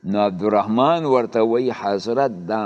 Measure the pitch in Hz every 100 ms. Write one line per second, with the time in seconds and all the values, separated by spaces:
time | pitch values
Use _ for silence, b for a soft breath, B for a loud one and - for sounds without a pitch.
0 | - 104 104 92 104 104 107 110 135 170
1 | 156 131 113 117 113 117 127 110 101 101
2 | 95 117 139 95 87 110